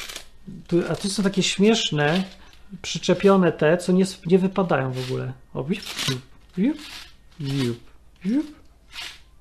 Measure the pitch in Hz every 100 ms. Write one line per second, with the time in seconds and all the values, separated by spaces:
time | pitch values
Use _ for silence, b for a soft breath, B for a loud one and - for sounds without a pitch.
0 | - - - - - 165 - 170 170 165
1 | 196 190 196 190 - - 208 220 - 151
2 | 147 180 190 - b b - 190 - 165
3 | - 180 196 196 175 151 151 175 180 185
4 | 190 - 165 190 190 202 175 143 131 127
5 | 127 131 127 127 - - 135 202 - -
6 | - 127 - - - 180 240 302 - -
7 | - - - - 139 139 123 117 - -
8 | - - 185 269 302 - - - - -
9 | - - - -